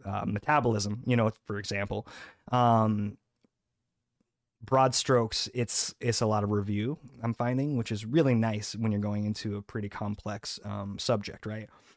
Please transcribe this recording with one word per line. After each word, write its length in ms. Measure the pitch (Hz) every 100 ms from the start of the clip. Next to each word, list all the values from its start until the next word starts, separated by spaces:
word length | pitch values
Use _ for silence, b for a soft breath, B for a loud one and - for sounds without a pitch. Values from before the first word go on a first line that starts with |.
| 98
uh, 200 | 101 104
metabolism, 760 | 104 - 151 120 107 101 107 127
you 80 | 120
know, 160 | 110 - -
for 100 | 104
example, 480 | 101 101 98 104 - B B B B
um, 680 | 123 120 113 110 104 104 - _ _ _ _ _ _ _ _ _ _ _ _ _ _
broad 300 | 110 131 131 -
strokes, 540 | - 127 110 - -
it's, 400 | 123 117 - - -
it's 220 | 120 110
a 60 | 110
lot 160 | 107
of 80 | 101
review 460 | 104 101 101 113 156 - -
I'm 100 | 117
finding, 440 | 113 120 127 143 131
which 140 | 113
is 140 | 107 110
really 300 | 151 139 117
nice 400 | 113 107 107 104
when 160 | 113
you're 100 | 104
going 240 | 104 104 104
into 320 | 107 110 101
a 40 |
pretty 260 | - 113 101
complex, 680 | - 104 104 107 101 - -
um, 360 | 104 104 98 98
subject, 480 | - 110 101 - 107
right? 220 | 107 107 b b